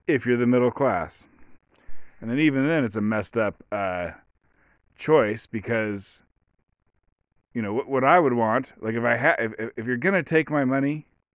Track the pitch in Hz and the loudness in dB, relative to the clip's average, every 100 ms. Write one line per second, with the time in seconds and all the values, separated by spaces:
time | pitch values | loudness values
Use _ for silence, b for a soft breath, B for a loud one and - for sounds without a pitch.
0 | - 143 120 120 120 123 123 - 135 92 | -2 0 2 2 4 4 2 2 0 0
1 | 78 - - b b b _ b b b | -4 -10 -20 b b b _ b b b
2 | b b 113 127 156 135 143 165 120 107 | b b -6 2 2 2 2 2 0 0
3 | 104 110 104 117 104 - - 104 98 90 | 0 -2 -2 -2 -2 -4 -8 -4 -4 -4
4 | 85 - _ _ _ _ _ _ _ _ | -6 -10 _ _ _ _ _ _ _ _
5 | - 156 110 107 - 110 101 117 107 101 | 2 4 4 -2 -8 -8 -4 -2 -2 -6
6 | 98 - _ _ _ _ _ _ _ _ | -10 -20 _ _ _ _ _ _ _ _
7 | _ _ _ _ _ 120 104 117 123 135 | _ _ _ _ _ -6 -4 -4 -2 0
8 | 135 180 147 120 113 120 131 - 110 117 | 4 4 4 2 2 0 -4 -8 -6 -2
9 | 120 117 143 - 113 110 113 - 113 123 | 0 2 2 2 -2 -4 -10 -8 -4 -2
10 | 175 190 143 160 151 151 131 135 139 156 | 0 -2 0 0 0 0 0 0 -2 -4
11 | - _ _ | -10 _ _